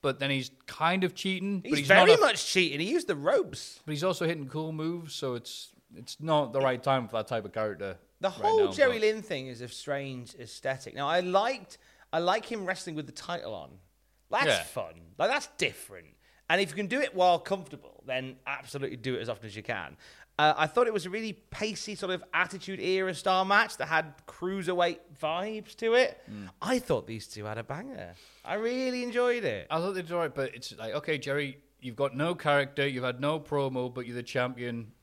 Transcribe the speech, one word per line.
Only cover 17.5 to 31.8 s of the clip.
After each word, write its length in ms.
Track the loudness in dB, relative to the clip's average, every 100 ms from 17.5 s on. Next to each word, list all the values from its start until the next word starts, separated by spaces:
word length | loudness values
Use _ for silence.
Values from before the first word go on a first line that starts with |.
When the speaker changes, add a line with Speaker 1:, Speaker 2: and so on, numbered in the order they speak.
| -6 -6 -16 -18 -20 -6
Speaker 2:
then 320 | -6 -6 -10 -10
absolutely 520 | -10 -8 -8 -6 -6
do 180 | -4 -4
it 60 |
as 80 | -4
often 180 | -8 -10
as 80 | -12
you 80 |
can. 340 | -8 -6 -8 -14 -20 -20 -14 2
Uh, 140 | 4 4
I 120 | 2
thought 180 | 4 2
it 80 |
was 140 | 2 -4
a 20 |
really 240 | -6 -6
pacey 640 | -8 _ -6 -6 -6 -8 -6
sort 180 | -4
of 100 | -4 -2
Attitude 460 | 0 0 -2 -10 -6
Era 340 | 0 0 0 -2
style 280 | 0 2
match 340 | 4 4 4 -2
that 100 | 0
had 260 | 0 0 -10 -20
cruiserweight 720 | -6 -4 -2 -2 2 2 0 -12 -6
vibes 560 | -4 -2 -4 -8 -10 -4
to 180 | 2 4
it. 260 | 4 0 -14
Speaker 1:
Mm. 180 | -14 -14 -8
Speaker 2:
I 160 | -2 -2
thought 300 | 0 -2 -2
these 180 | -10 -10
two 180 | -10 -8
had 120 | -8
a 60 |
banger. 500 | -8 -10 -10 -12 -14 -16 -20 -18 -6
I 80 | -4
really 460 | -2 -2 -2 -2
enjoyed 400 | -2 0 2 2
it. 220 | 0 -4 -4
Speaker 1:
I 80 | -2
thought 140 | -2
they 100 | -4
did 80 | -4
all 80 | -2
right, 140 | -2
but 200 | -2 -4
it's 240 | -4 -14 -10
like, 160 | -6
okay, 240 | -6 -2 -4
Jerry, 400 | -2 -2 -4 -8 _ _